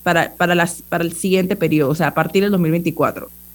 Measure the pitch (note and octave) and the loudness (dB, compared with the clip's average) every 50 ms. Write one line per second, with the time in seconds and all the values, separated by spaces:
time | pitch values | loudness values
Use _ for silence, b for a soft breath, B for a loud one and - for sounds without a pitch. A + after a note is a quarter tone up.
0 | - F3+ E3+ E3 - - - - F3+ E3+ F3 E3+ E3+ F3 - - - - F3 E3 | -2 0 2 2 0 0 -2 -2 0 2 2 2 2 0 -2 -8 -8 -6 -4 -4
1 | E3+ E3+ F3 - - F#3+ F#3 F#3 F#3 F#3 G3+ G3+ E3 D#3 D#3 D3+ D3 C3 D#3 D#3+ | -4 -4 -4 -4 -2 0 0 0 0 0 -2 -2 0 0 2 2 2 0 0 0
2 | E3 C#3 - D#3 D#3+ - - G3 G3 G3+ G#3 F#3 E3+ D#3+ E3 E3+ F3 E3 - - | 0 0 0 0 -2 0 0 0 2 2 2 2 2 2 0 0 0 -2 -2 0
3 | - A2+ - - - - - - - - | -2 -2 -2 -4 -10 -14 -18 -20 -20 -20